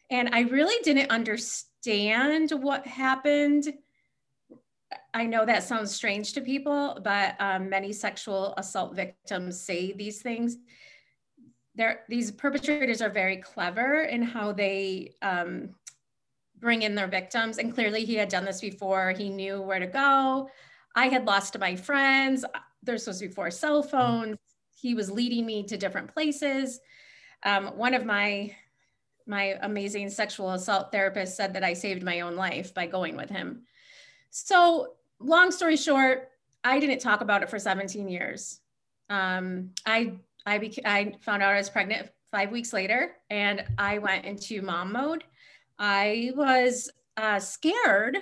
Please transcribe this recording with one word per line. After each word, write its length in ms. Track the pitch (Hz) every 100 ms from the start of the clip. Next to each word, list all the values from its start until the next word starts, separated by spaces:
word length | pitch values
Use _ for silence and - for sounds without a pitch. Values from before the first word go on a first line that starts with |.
| -
and 200 | 247 240
I 80 | 233
really 420 | 240 269 330 466
didn't 300 | 320 269 -
understand 1400 | 226 220 214 - - - _ 240 208 208 226 277 311 311
what 340 | 302 269 269
happened. 880 | - 254 262 262 294 294 294 294 285 277 _ _ _ _ _ _ _ - _ _ - - _
I 120 | 226 233
know 180 | 226
that 180 | 220 220
sounds 320 | 185 233 208
strange 380 | - 226 202 208
to 80 | 285
people, 580 | 240 269 285 285 285 -
but, 320 | 202 202 196 -
um, 300 | 196 190 190
many 240 | 190 196
sexual 640 | 208 208 196 - 190 196 -
assault 400 | 196 196 180 180
victims 640 | 185 - - 190 180 180
say 320 | - 180 185
these 300 | 202 208 208
things. 340 | 247 233 233 233 - - - - _ _ _ _ - _ _
They're, 300 | - 226 - -
these 220 | 240 208
perpetrators 720 | - 285 285 - 294 247 220
are 80 | 220
very 260 | 196 185 185
clever 680 | - - 180 196 254 302
in 180 | 311 240
how 300 | 233 233 208
they, 640 | 196 196 196 196 190 - -
um, 540 | 196 180 175 180 - - - _ _ _ _ _ _ _
bring 260 | 233 226
in 120 | 214
their 140 | 202 190
victims. 500 | 190 185 226 226 220
And 160 | 233
clearly 320 | 240 214 220 226
he 80 |
had 160 | 220 202
done 160 | 185 196
this 140 | 190
before. 500 | 202 190 190 190 185
He 180 | 185 202
knew 320 | 196 190 196
where 180 | 190 190
to 80 | 180
go. 640 | 269 277 269 269 269 269 - - - _ 226
I 120 | 254
had 180 | 262 214
lost 320 | 202 196 202
my 180 | 190 180
friends. 680 | 185 277 277 269 269 262 - - - _
This 240 | - 226 226
was 140 | 185
before 300 | 196 196 180
cell 320 | 180 302 294
phones. 560 | 294 277 247 233 220 208 _ _ _
He 200 | _ 247
was 160 | 233 190
leading 340 | 202 240 233
me 180 | 226 214
to 120 | 202 208
different 360 | 285 190 -
places. 680 | - 311 285 294 269 262 - _ - - - - -
Um, 320 | 202 202 196 -
one 160 | 247
of 140 | 254 220
my, 480 | 202 208 202 202 - _ _ _ _ _ _ -
my 320 | 202 196 190
amazing 480 | 208 208 196 208 202
sexual 440 | 202 208 - 190
assault 380 | 185 185 196 -
therapists 460 | 208 196 196 185 -
said 160 | 196
that 120 | 190
I 100 | 185
saved 280 | 175 208 185
my 180 | 180 175
own 160 | 175 175
life 360 | 185 139 180
by 140 | - 175
going 280 | 185 165
with 140 | 156 -
him. 360 | 196 - - - _ _ - - _ _
So 640 | - - 370 349 330 - - _ _
long 300 | 247 330 359
story 260 | 359 339 311
short, 540 | - 269 262 262 - _ _ _
I 160 | 247 277
didn't 200 | 285 254
talk 200 | 247 208
about 220 | 214 202
it 80 | -
for 80 | 214
seventeen 500 | 202 190 196 208 196
years. 520 | 180 190 - - - _ _ _ _ -
Um, 600 | 202 185 185 185 185 185 -
I, 300 | 220 226 220 185 _ _ 202
I 120 | 208
beca-, 280 | 220 233 208
I 280 | 202 208 -
found 220 | - 202
out 100 | 196
I 60 | 202
was 100 | 196
pregnant 400 | 214 190 208 196 _ -
five 200 | 208 202
weeks 220 | 240 233
later, 420 | 208 190 240 339 - -
and 340 | 208 202 196 - -
I 220 | 202 208
went 260 | 202 190
into 380 | 190 202 - 214
mom 280 | 190 175 185
mode. 320 | 233 285 330 - _ - - _ -
I 540 | 208 196 208 220 240
was, 560 | 262 269 254 247 247 - - _ -
uh, 200 | 220 202
scared, 760 | 196 - 311 440 403 202 226 294